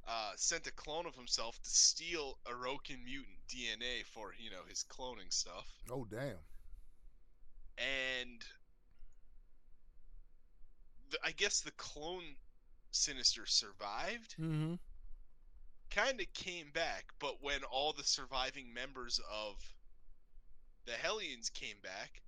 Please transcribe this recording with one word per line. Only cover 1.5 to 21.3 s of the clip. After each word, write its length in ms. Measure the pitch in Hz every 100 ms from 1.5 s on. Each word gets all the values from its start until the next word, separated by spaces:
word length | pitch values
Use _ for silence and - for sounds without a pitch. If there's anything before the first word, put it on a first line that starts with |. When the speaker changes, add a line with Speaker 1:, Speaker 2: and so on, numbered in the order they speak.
| -
Speaker 1:
to 60 | -
steal 720 | - - - 165 170 139 127 -
Orokin 580 | 120 127 143 - 131
mutant 340 | 123 139 117 95 -
D 180 | 127 117
N 100 | 110
A 220 | 123 120
for, 280 | 101 117 101 101
you 120 | 113
know, 120 | 95 85
his 160 | - -
cloning 420 | - 127 113 95
stuff. 340 | - - 90 - - -
Speaker 2:
Oh, 140 | 131 113
damn. 300 | 107 139 90 - - - - - - - - - - - - - -
Speaker 1:
And 680 | 123 135 131 127 123 117 - - - - - - - - - - - - - - - - - - - - - - - - - - -
the, 80 | 156
I 80 | 156
guess 280 | 160 202 -
the 120 | 156
clone 640 | - - 151 156 185 165 139 - - - - -
Sinister 540 | - - 135 - 113 101
survived. 920 | - 107 98 101 110 170 233 226 -
Speaker 2:
Mm-hmm. 340 | 160 156 156 175 - - - - - - - - - - -
Speaker 1:
Kinda 340 | 196 247 247 180
came 360 | - 190 175 147
back, 340 | 156 160 98 - -
but 240 | 143 -
when 220 | 139 139
all 280 | 135 127 151
the 120 | 143
surviving 680 | 139 - 120 131 131 135 123
members 480 | 120 135 131 120 - -
of 240 | 107 107 95 - - - - - - - - - - - -
the 80 | -
Hellions 580 | 113 170 220 180